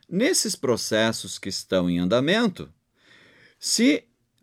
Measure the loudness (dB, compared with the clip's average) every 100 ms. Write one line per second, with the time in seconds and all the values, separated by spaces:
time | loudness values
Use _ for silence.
0 | -6 -2 0 0 -2 -4 -2 0 0 2
1 | 2 0 -8 -10 -8 -8 -2 0 2 2
2 | 2 2 2 0 0 -4 -16 _ _ _
3 | _ -20 _ _ -20 -12 -4 2 2 2
4 | -4 _ _ _